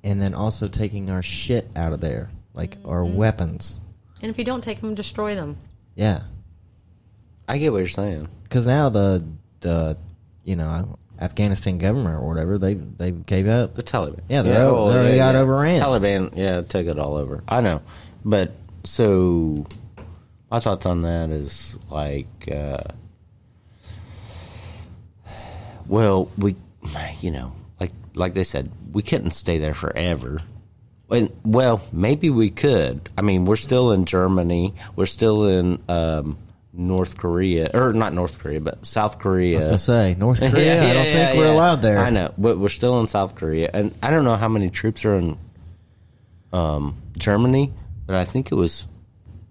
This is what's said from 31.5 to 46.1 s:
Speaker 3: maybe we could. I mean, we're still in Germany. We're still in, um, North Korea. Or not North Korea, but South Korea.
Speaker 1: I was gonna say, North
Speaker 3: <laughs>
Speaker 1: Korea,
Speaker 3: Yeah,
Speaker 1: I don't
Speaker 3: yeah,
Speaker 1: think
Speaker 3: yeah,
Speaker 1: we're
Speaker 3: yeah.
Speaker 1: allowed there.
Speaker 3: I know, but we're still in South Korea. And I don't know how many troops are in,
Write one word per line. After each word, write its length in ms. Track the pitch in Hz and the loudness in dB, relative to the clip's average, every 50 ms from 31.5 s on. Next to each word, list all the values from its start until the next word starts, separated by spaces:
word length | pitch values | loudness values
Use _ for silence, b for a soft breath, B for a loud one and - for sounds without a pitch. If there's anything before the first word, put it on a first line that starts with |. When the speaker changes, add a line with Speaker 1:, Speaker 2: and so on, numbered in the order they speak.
| 107 123 131 123 113 101 - - | 4 4 4 4 2 2 -2 -6
Speaker 3:
maybe 380 | - 82 95 113 147 151 180 160 | -2 0 2 2 2 2 2 2
we 200 | 135 113 110 101 | 4 4 2 2
could. 580 | - - - 147 127 95 73 65 64 71 87 - - | 0 0 2 4 4 4 2 0 -4 -8 -10 -8 -4
I 60 | - | 0
mean, 220 | 101 104 95 92 90 | 2 2 4 4 4
we're 120 | 92 107 | 4 2
still 360 | 110 - - 127 127 127 120 | 0 0 0 2 4 4 4
in 120 | 104 92 92 | 4 4 2
Germany. 680 | - - 92 92 92 95 92 87 85 87 85 87 95 B B B B B | 2 2 2 2 4 2 2 2 2 0 0 0 -2 B B B B B
We're 100 | - 95 | -2 -2
still 400 | 95 - - 117 113 107 107 107 | -2 0 2 2 4 4 4 4
in, 320 | 101 92 92 87 90 90 - - - | 4 4 4 2 2 0 -2 -2 -2
um, 500 | 87 85 82 80 80 78 71 76 73 - - - - _ _ _ - | 0 0 0 0 -2 -2 -4 -6 -8 -10 -14 -20 -20 _ _ _ -10
North 400 | 87 90 90 92 92 90 87 - - | -6 -2 0 0 0 0 -2 -4 -6
Korea. 520 | - 87 85 87 95 95 87 82 80 78 | -4 -2 0 2 2 2 2 0 0 0
Or 200 | - 117 131 123 | 2 2 2 4
not 200 | 107 110 110 95 73 | 2 2 0 0 0
North 260 | 90 90 87 - - | -2 -2 -2 -4 -8
Korea, 200 | - 78 76 76 | -8 -6 -6 -4
but 240 | 76 78 - - - | -6 -6 -8 -8 -10
South 360 | - - 110 107 107 - - | -4 -2 0 0 0 -2 -2
Korea. 320 | - 98 95 92 90 87 82 | -2 0 2 2 2 2 2
Speaker 1:
I 20 | 78 | 2
was 60 | 78 | 2
gonna 120 | 78 - 95 | 2 2 2
say, 380 | - - 120 117 104 92 87 90 | 2 4 4 4 4 2 2 2
North 200 | 104 120 127 110 | 2 2 2 4
Speaker 3:
<laughs> 120 | 131 131 | 2 4
Speaker 1:
Korea, 240 | 120 151 151 160 165 | 4 4 4 6 6
Speaker 3:
Yeah, 80 | 170 | 6
Speaker 1:
I 100 | 160 - | 4 4
don't 40 | - | 4
Speaker 3:
yeah, 60 | - - - | 4 2 4
Speaker 1:
think 220 | 156 165 165 165 - | 4 4 4 4 4
Speaker 3:
yeah, 40 | 156 | 4
Speaker 1:
we're 80 | 156 | 6
Speaker 3:
yeah. 60 | 156 | 6
Speaker 1:
allowed 300 | 156 156 165 175 165 135 | 6 6 6 6 4 4
there. 160 | 107 110 104 101 | 4 4 4 4
Speaker 3:
I 120 | 95 120 | 4 2
know, 240 | 117 101 87 76 - | 2 2 0 -2 -2
but 220 | 95 101 117 107 87 | 0 2 2 2 4
we're 100 | 98 98 | 2 0
still 300 | - - - 123 127 120 | 0 2 2 2 4 2
in 80 | 110 | 2
South 300 | 107 - 101 95 90 - | 2 0 0 0 -2 -4
Korea. 340 | - 80 78 78 80 85 - | -6 -4 -2 0 0 0 0
And 220 | - 104 104 107 - - | 0 0 -2 -2 -2 -2
I 80 | - 131 | 0 2
don't 140 | 156 160 143 | 4 4 4
know 100 | 123 113 | 4 4
how 140 | 101 113 110 | 2 2 2
many 220 | 113 104 98 90 | 2 2 0 0
troops 340 | - - - 110 113 - - | -2 -2 -4 -2 -4 0 0
are 100 | 110 101 | 2 2
in, 240 | 95 85 82 76 - - - _ - - - - _ _ _ _ _ _ _ | 2 2 0 -2 -6 -12 -20 _ -20 -20 -20 -20 _ _ _ _ _ _ _